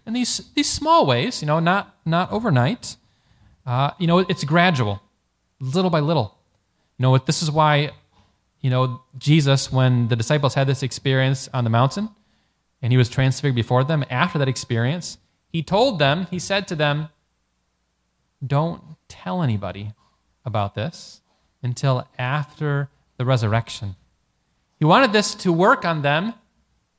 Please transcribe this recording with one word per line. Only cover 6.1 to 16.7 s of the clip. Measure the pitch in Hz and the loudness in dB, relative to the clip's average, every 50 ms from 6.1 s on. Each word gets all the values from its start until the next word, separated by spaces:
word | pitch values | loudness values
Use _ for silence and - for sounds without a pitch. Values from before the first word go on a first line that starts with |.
| 170 143 110 - - _ _ _ _ _ _ _ _ _ _ _ _ - | 0 0 0 -2 -6 _ _ _ _ _ _ _ _ _ _ _ _ 0
You | 123 | 2
know, | 131 131 131 | 4 4 4
this | - - - - 175 | 2 0 -2 -2 -2
is | 151 | -2
why, | 143 156 151 151 147 143 151 143 - - _ _ _ _ _ _ _ _ _ _ _ _ | 0 2 4 4 4 2 0 -2 -6 -14 _ _ _ _ _ _ _ _ _ _ _ _
you | - 131 | -2 0
know, | 127 127 127 127 120 - - _ - | 0 0 0 0 -2 -8 -12 _ -20
Jesus, | 127 - 143 151 165 143 139 135 131 - - 127 | -6 0 2 4 4 4 4 2 2 0 0 0
when | 131 127 127 127 120 120 110 | 2 2 4 4 2 2 0
the | 120 | 0
disciples | 113 113 - 151 151 139 131 - | -2 0 0 0 0 0 0 0
had | 143 135 | 0 0
this | 135 135 - 135 | 0 -2 -2 -4
experience | 120 - - - 135 131 131 131 135 135 131 - - - | -6 -8 -6 -4 0 0 2 2 0 -2 -2 -6 -6 -6
on | 127 120 | -4 -2
the | 113 | 0
mountain | 113 117 127 135 - 202 214 220 - _ _ _ _ _ _ _ _ _ _ _ _ _ - | 2 2 2 2 0 -4 -6 -8 -10 _ _ _ _ _ _ _ _ _ _ _ _ _ -2
and | 117 127 | 2 4
he | 127 | 4
was | 120 - | 4 2
transfigured | - - 131 135 131 - - 143 127 | 2 0 0 0 0 0 -2 -2 0
before | 117 107 - 123 127 135 | -2 -2 0 0 0 0
them, | 147 165 147 135 - | 0 0 -2 -2 -2
after | 127 123 165 180 - 151 | -2 -2 -2 0 0 -2
that | 139 135 | -2 -2
experience, | 127 - - - 120 113 120 127 165 180 - - - - _ _ _ _ _ _ | -2 -6 -6 -4 -2 0 0 0 -2 -4 -8 -12 -14 -18 _ _ _ _ _ _
he | - 170 151 | -8 -6 -4
told | - 180 208 247 277 214 147 | -2 0 2 2 2 2 0
them, | 147 135 147 180 185 - | 0 0 0 0 -4 -6
he | 180 - | -8 -8
said | - - 196 202 202 | -6 -4 -4 -4 -4
to | - | -4